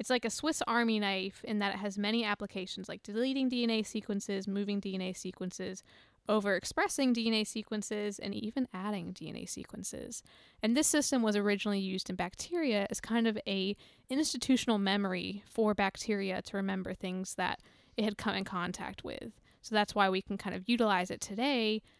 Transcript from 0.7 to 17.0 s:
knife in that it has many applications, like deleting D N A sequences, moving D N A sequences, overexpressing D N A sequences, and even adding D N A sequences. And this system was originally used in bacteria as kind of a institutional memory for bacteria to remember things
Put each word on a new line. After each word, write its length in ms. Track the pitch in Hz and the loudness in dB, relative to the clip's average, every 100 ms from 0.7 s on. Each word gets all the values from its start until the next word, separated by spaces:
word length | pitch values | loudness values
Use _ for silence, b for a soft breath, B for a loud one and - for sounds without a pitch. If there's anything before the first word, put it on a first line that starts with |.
| 226 233 214 | 2 2 2
knife 460 | 202 190 190 - | 0 -2 -4 -8
in 160 | - 208 | -4 -2
that 140 | 202 | 0
it 40 | 196 | -2
has 200 | 202 196 | -4 -2
many 260 | 202 226 | 0 0
applications, 640 | 214 208 202 196 180 - 185 | 0 -2 -4 -6 -8 -8 -10
like 160 | - | -10
deleting 440 | - 214 262 269 262 | -6 -2 0 2 2
D 140 | 247 | 2
N 80 | 233 | 2
A 140 | 226 | 2
sequences, 640 | 208 220 - 202 - 196 196 | 0 -4 -2 -4 -2 -4 -2
moving 320 | 196 202 202 | -2 0 -2
D 160 | 196 190 | -2 -4
N 60 | |
A 100 | 185 | -4
sequences, 720 | 185 185 - 185 - 185 190 b b b b - | -4 -8 -6 -8 -6 -8 -8 b b b b 2
overexpressing 840 | 214 202 185 - - 392 - 262 | 2 4 2 0 0 0 2 2
D 120 | 233 220 | 4 4
N 80 | |
A 100 | 220 | 2
sequences, 720 | 208 220 - 214 - 208 208 196 | 0 -4 -4 -4 -2 -2 -2 -4
and 160 | 202 | -6
even 340 | 202 208 269 254 | -4 -4 -2 -2
adding 380 | 185 202 208 170 | -2 -4 -4 -4
D 160 | 185 160 | -8 -10
N 80 | - | -10
A 100 | - | -8
sequences. 760 | - - - - - - 226 b b b b | -10 -10 -10 -10 -8 -10 -12 b b b b
And 140 | 220 247 | 2 4
this 100 | 302 | 6
system 360 | 302 285 262 | 4 4 4
was 140 | 220 208 | 4 4
originally 440 | 208 202 208 196 | 4 2 2 0
used 300 | 190 190 - | 0 -2 -4
in 60 | 185 | -4
bacteria 720 | 180 - - 339 294 208 196 | -4 -4 -4 0 2 2 0
as 100 | - | -4
kind 260 | - 233 226 | 0 2 2
of 120 | 214 - | 0 -2
a 260 | 196 190 202 b b b | 0 0 -4 b b b
institutional 680 | 262 302 - - 254 - 214 | 0 0 0 4 4 4 2
memory 640 | 196 202 196 185 185 202 - | 4 2 2 -2 -4 -8 -6
for 240 | - 214 | 2 2
bacteria 680 | 202 196 - - 202 196 185 | 4 2 0 -2 0 0 -4
to 140 | - 196 | -4 -4
remember 340 | 196 190 180 | -2 -2 -4
things 440 | 185 | -6